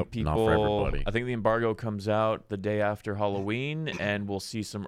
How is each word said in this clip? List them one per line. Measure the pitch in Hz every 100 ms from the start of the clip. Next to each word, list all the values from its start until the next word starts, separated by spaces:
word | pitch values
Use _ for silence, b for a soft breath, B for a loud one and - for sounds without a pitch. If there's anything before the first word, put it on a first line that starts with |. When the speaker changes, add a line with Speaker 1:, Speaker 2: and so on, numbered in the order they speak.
| -
Speaker 1:
yep. |
Speaker 2:
people, | - 76
Speaker 3:
Not | 78
for | 110
everybody. | 107 104 104 - - -
Speaker 2:
I |
think | 113 123
the |
embargo | 117 107 113 117
comes | 104 113 104 104
out | 107 110 110 -
the | 101
day | 104 107
after | 104 104 110 101
Halloween, | 104 98 98 117 143 156 156 -
and | 104 104 101
we'll | 98
see | - 110
some | 101 104